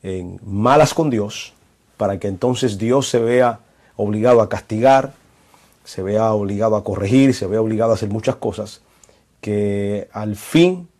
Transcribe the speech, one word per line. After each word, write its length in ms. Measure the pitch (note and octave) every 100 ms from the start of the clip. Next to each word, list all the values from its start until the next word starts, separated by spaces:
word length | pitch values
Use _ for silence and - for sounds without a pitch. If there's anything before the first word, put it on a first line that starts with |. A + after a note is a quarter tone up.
en 380 | G2 F#2 F2+ F#2+ G2
malas 480 | G2 A#2 C#3+ D3+
con 160 | - D#3
Dios, 420 | A2+ G#2 - - _ _ _ _ _
para 220 | G#2 G2
que 100 | G#2
entonces 480 | F#2+ B2 B2 B2+ G2+
Dios 320 | A2 C3 C3
se 100 | B2
vea 400 | A#2 B2 B2 - _ _ _ -
obligado 420 | G#2 G#2+ A#2 A#2+
a 80 | G#2
castigar, 640 | G#2 - A2 B2+ C3+ C#3 - _ _ _ _ _ _
se 180 | - -
vea 280 | F#2+ G#2+ A2+
obligado 460 | G#2+ G2+ G2+ A2+ G#2+
a 80 | G#2
corregir, 480 | G2 G2 C3 C3+
se 140 | B2 F#2
vea 120 | A2
obligado 320 | A2 A2 A2+
a 40 | A2
hacer 120 | G#2+
muchas 300 | G#2+ G#2+ B2
cosas 420 | A2+ G2+ G2+ - _ _ _ _ _ _
que 680 | - G#2 G2+ G2+ G2+ G2+ -
al 240 | G#2+ G#2+ G#2
fin 500 | - D#3 F3 F#3 F3